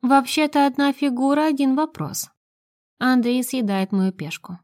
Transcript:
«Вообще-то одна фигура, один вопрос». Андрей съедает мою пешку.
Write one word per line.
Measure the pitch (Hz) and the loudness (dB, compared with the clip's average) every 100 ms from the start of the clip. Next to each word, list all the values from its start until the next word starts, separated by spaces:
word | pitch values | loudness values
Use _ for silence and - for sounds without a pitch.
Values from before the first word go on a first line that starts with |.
«Вообще-то | 247 277 262 - 302 294 285 | 4 2 2 -2 0 2 2
одна | 269 285 | 2 0
фигура, | 277 285 240 269 294 311 | 0 -2 0 0 2 2
один | 277 277 | 2 0
вопрос». | 262 311 - 156 - - _ _ _ _ _ _ _ | 2 -2 -4 -8 -8 -12 _ _ _ _ _ _ _
Андрей | 254 254 233 247 | 2 2 2 0
съедает | 247 254 214 196 190 | -2 -4 -2 -2 0
мою | 196 190 | 0 0
пешку. | 185 151 - - 175 | -2 -12 -12 -14 -18